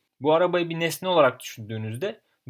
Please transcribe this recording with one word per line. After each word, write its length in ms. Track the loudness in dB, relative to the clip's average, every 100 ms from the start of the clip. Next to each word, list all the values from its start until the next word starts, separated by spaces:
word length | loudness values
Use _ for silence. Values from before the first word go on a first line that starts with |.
| _ -6
Bu 120 | 2
arabayı 360 | 2 2 0 -2
bir 120 | -4
nesne 280 | -4 -4 0
olarak 320 | 4 4 2
düşündüğünüzde 800 | -10 -16 -12 -8 -8 -6 -8 -8 _ _ -8